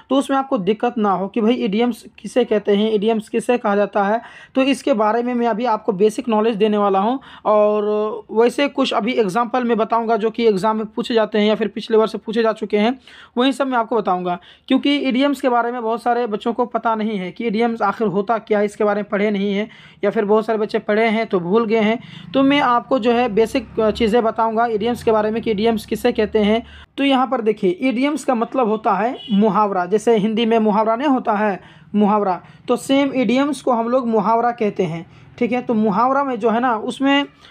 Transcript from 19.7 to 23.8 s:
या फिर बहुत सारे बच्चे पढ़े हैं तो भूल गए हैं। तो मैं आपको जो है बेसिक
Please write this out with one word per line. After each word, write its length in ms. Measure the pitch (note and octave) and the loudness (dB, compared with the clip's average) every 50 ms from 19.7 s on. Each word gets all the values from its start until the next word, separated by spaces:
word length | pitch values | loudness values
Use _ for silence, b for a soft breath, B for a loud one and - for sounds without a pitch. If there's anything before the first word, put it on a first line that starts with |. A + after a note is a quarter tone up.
| B B B B B B B | B B B B B B B
या 60 | G#3 | -2
फिर 160 | - A3+ G#3+ | 0 0 2
बहुत 200 | G3 G#3+ A3 G#3+ | 2 2 2 2
सारे 140 | A3+ A3+ G#3+ | 0 -2 -2
बच्चे 200 | G#3+ G#3 - A3 | -2 -2 -4 -4
पढ़े 260 | G#3+ - G#3 G#3+ A3+ | -2 0 0 2 2
हैं 220 | A3+ G#3 A3+ A3+ - | 2 2 0 -2 -2
तो 140 | - F#3 | -2 -2
भूल 240 | E3+ F3 G3 A3+ A#3 | 0 0 0 0 2
गए 140 | G#3 A3+ A3+ | 2 2 2
हैं। 200 | G#3 G#3+ A3+ A#3+ B B B B B B | 2 2 0 -2 B B B B B B
तो 120 | - C4 C#4 | 0 2 2
मैं 160 | C4+ C#4+ C#4+ | 4 4 2
आपको 400 | D4 B3 A#3+ A#3+ A#3+ - C4+ C4 | 2 2 2 0 0 0 -2 0
जो 120 | G#3 B3 | 2 2
है 180 | A#3 A#3 B3 B3 | 2 2 0 0
बेसिक 600 | G3 G#3 A3+ G#3+ - C4+ G#3+ - - - | 2 2 0 2 0 -4 -6 -4 -4 0